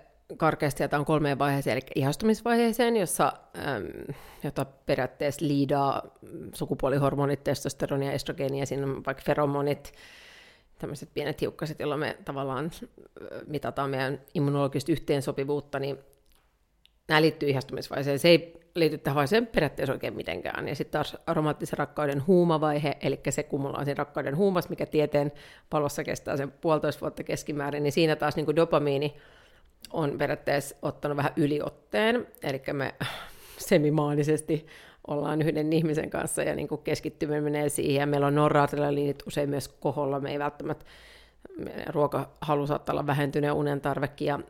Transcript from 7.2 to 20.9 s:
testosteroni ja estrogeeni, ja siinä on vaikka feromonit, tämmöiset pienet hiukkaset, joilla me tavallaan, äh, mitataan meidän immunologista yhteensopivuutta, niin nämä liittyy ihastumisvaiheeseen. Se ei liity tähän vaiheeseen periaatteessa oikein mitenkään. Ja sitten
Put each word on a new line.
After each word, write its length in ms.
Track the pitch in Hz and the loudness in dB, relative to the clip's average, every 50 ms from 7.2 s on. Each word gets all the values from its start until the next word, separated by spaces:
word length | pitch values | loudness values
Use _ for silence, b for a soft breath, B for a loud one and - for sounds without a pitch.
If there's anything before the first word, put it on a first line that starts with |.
| 143 139 143 - - | 2 0 0 0 0
testosteroni 640 | 156 135 - - 139 - - 156 139 147 139 139 | -2 -2 -2 -2 -6 -4 -4 -4 -2 0 -2 -2
ja 60 | 139 139 | -2 -2
estrogeeni, 480 | 139 - - 143 - 139 135 139 139 | -4 -4 -6 -6 -4 -2 -2 -2 -2
ja 60 | 139 | -2
siinä 200 | - 127 139 139 | -2 -2 -2 -2
on 160 | 139 135 - - | -2 -4 -4 -4
vaikka 160 | 139 135 - - | -6 -6 -6 0
feromonit, 680 | - 147 147 147 143 139 143 143 143 139 139 - - - B B B B B B B B B B B B B B B _ - | 0 2 2 2 2 2 0 0 0 -2 -2 -6 -18 -20 B B B B B B B B B B B B B B B _ -12
tämmöiset 300 | - - 151 - 147 - - | -10 -10 -10 -10 -14 -10 -8
pienet 260 | - 147 143 139 - | -6 -4 -4 -4 -4
hiukkaset, 400 | - - - - 160 156 151 - | -4 -4 -4 -4 -8 -8 -6 -4
joilla 160 | - 147 143 | -4 -2 -2
me 200 | 151 151 117 - - 196 | -2 -2 -4 -4 -6 -10
tavallaan, 400 | - 143 139 139 135 131 127 151 | -10 -6 -4 -4 -4 -2 -4 -4
äh, 240 | 170 - - 240 - _ - - - _ - - - - - - | -4 -6 -10 -16 -16 _ -20 -20 -20 _ -16 -14 -12 -12 -12 -10
mitataan 440 | - 151 139 - 117 127 147 139 139 | -6 -8 -4 -4 -4 -4 -2 -4 -2
meidän 300 | 135 131 135 131 143 139 - - - | -2 -2 -2 -2 -4 -6 -8 -6 -2
immunologista 580 | 170 143 143 143 143 143 135 - 139 - - 160 | 0 0 2 2 2 0 0 0 -2 0 0 -2
yhteensopivuutta, 840 | - - - 151 139 131 151 135 - 139 139 147 147 - - - 135 | -2 0 0 0 0 0 -2 -4 -4 -2 -2 -2 -4 -4 -6 -6 -6
niin 200 | 135 139 135 - - _ _ _ _ _ _ _ _ _ _ _ _ _ _ _ _ _ _ _ _ - | -4 -4 -6 -8 -10 _ _ _ _ _ _ _ _ _ _ _ _ _ _ _ _ _ _ _ _ 2
nämä 140 | 156 151 160 | 4 6 6
liittyy 260 | 160 156 - 160 143 | 6 4 2 0 0
ihastumisvaiheeseen. 720 | 135 131 127 - - - - - - 135 139 143 139 131 | 0 0 -2 -4 -8 -10 -8 -6 -4 -4 -2 0 0 4
Se 100 | - 170 | 8 8
ei 320 | 175 160 165 - - - _ _ - | 8 8 6 2 -16 -20 _ _ 0
liity 240 | 170 165 151 151 151 | 2 2 2 2 0
tähän 160 | - 160 139 | -2 0 2
vaiheeseen 320 | 147 143 131 202 233 247 | 2 2 4 4 2 2
periaatteessa 460 | 233 - - 160 135 - - - 131 123 | 2 2 2 2 2 0 -2 -2 -2 -2
oikein 220 | 123 - 117 - | -2 -2 -6 -6
mitenkään. 520 | - - - 85 87 - - - - - - | -4 -6 -4 -4 -4 -4 -6 -6 -4 -6 -6
Ja 60 | 143 | -4
sitten 180 | 135 156 - | -6 -6 -4